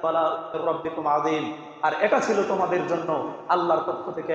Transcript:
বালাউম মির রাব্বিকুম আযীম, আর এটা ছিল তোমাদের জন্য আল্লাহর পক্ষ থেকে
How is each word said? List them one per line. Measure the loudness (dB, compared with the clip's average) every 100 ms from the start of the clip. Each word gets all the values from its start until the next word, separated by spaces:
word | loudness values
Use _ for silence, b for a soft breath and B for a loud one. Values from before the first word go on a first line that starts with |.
বালাউম | 0 2 2 0 -6
মির | -4 -2
রাব্বিকুম | -2 -4 -2 2 2
আযীম, | 2 0 -2 -6 -12 -2 -2
আর | 2 4
এটা | 4 4
ছিল | 2 2
তোমাদের | 2 2 0 0
জন্য | -2 0 -2 -4 -6 0
আল্লাহর | 2 4 2 0
পক্ষ | -4 -6 -6
থেকে | -2